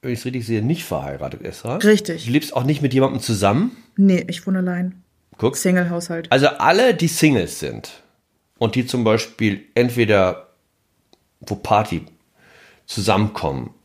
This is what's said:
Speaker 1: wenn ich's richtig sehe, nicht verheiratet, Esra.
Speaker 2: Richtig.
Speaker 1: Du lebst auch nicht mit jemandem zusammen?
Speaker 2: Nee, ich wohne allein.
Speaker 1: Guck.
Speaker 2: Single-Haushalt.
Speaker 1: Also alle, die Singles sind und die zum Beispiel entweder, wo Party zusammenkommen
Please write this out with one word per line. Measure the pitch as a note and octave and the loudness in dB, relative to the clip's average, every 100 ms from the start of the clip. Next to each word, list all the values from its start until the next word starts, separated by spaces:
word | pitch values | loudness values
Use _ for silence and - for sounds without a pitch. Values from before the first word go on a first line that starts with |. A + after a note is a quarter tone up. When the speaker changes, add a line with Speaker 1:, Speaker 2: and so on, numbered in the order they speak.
Speaker 1:
wenn | C3 | -6
ich's | A#2 | -6
richtig | B2+ B2+ A2+ | -6 -8 -4
sehe, | A2+ | -2
nicht | A2 E3+ | 0 -2
verheiratet, | - D#2 C#2 C#2 C2+ - | -4 -6 -6 -8 -10 -10
Esra. | - - A#2 D#3 | -12 -10 -8 -2
Speaker 2:
Richtig. | G#3 G#3+ G#3 E3 A#2 | 2 2 0 -10 -2
Speaker 1:
Du | |
lebst | C#3 - | -2 -2
auch | C3+ | -4
nicht | B2+ D3 | -2 0
mit | C#3+ | 0
jemandem | B2+ C3+ - | 2 2 0
zusammen? | - G#2+ G2 A#2 A#3 - - - | -2 2 2 2 0 -4 -14 2
Speaker 2:
Nee, | G3 F3+ - | 4 4 -2
ich | F3 - | -10 -4
wohne | F#3+ | -2
allein. | F3+ F3+ F3+ - _ _ _ _ | -2 -2 -6 -8 _ _ _ _
Speaker 1:
Guck. | C#3+ C#3 | -2 0
Speaker 2:
Single-Haushalt. | F#3+ F3+ F3 E3+ E3+ E3 E3 | 0 2 0 -4 -6 -8 0
Speaker 1:
Also | C3 C#3 | 4 4
alle, | - C3+ F#3 B3+ | 4 2 4 4
die | F3+ E3+ | 4 0
Singles | - D#3 B2+ E2 - | 4 4 4 0 -6
sind | C#2+ A1 - - _ _ _ _ _ _ | -8 -8 -14 -20 _ _ _ _ _ _
und | A2+ B2+ | -2 0
die | B2 | -2
zum | B2+ | 0
Beispiel | A2 A2+ - - A2 G2 - | 2 2 0 -2 -2 -2 -4
entweder, | - B2 A#2+ A2 G#2 F#2 F2 - _ _ _ _ _ _ _ _ _ | 0 0 2 2 4 4 0 -12 _ _ _ _ _ _ _ _ _
wo | - G2+ | -10 -10
Party | - G#2+ G#2+ E2+ - _ _ _ _ - - _ _ | 0 0 0 -4 -8 _ _ _ _ -20 -20 _ _
zusammenkommen | - G2+ G2 G#2+ - D#2 C2+ A#1+ - | -4 0 2 2 -2 -4 -4 -8 -16